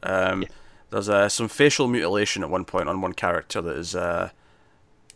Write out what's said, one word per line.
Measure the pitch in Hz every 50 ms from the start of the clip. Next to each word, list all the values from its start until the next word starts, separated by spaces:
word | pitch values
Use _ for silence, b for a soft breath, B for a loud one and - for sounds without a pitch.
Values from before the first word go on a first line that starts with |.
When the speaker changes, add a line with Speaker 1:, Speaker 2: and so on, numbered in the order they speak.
| -
Speaker 1:
Um, | 92 95 95 92 92 95 95 92
Speaker 2:
Yeah. | b b b b b b b b -
Speaker 1:
there's, | 107 104 98 104
uh, | 104 101 101 101
some | - - 117 107
facial | - - 143 147 - - 139 123
mutilation | 120 117 78 87 98 101 104 - - 101 87
at | 73
one | 87 92 95
point | - - 90 82 73
on | 90 95 95
one | 92 90
character | - - 92 87 82 - - - 101
that | 85 85 67
is, | 71 87 85 92
uh, | 90 87 87 85 87 92 90 - _ _ _ _ _ _ _ _ _ _ _ _ _ _ - -